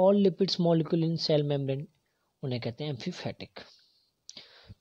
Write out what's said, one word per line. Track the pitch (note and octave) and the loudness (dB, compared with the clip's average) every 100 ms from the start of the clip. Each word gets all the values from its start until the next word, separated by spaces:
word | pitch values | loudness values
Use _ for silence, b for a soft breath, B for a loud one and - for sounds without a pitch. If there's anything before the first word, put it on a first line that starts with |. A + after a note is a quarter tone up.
all | F#3 G#3 G3 | 4 6 4
lipids | E3 F#3+ - | 2 -2 2
molecule | E3+ E3+ D#3 | 2 4 2
in | E3+ D#3+ E3 | 0 0 -2
cell | - D3+ | 0 0
membrane, | D3 C#3+ C3+ C3+ D3 _ _ _ _ _ | 2 -2 -2 -6 -8 _ _ _ _ _
उन्हें | C#3 B2 | -6 -6
कहते | A#2 A2+ | -6 -8
हैं | D3+ | -8
एम्फीफेटिक। | C3+ - F3+ - - G#2+ - - _ _ _ _ _ _ - B B B - | -6 -8 -8 -10 -10 -16 -18 -20 _ _ _ _ _ _ -20 B B B -16